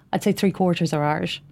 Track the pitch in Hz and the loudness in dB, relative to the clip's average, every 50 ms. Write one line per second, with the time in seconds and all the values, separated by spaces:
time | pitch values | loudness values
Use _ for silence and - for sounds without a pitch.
0 | _ _ - 185 - 208 196 - - 196 - - 190 180 170 - 170 156 - 151 | _ _ -4 -2 0 0 0 2 2 0 2 2 2 0 2 0 0 -2 0 0
1 | 147 147 151 170 180 165 - - - - | 0 0 0 -2 -4 -6 -8 -10 -14 -18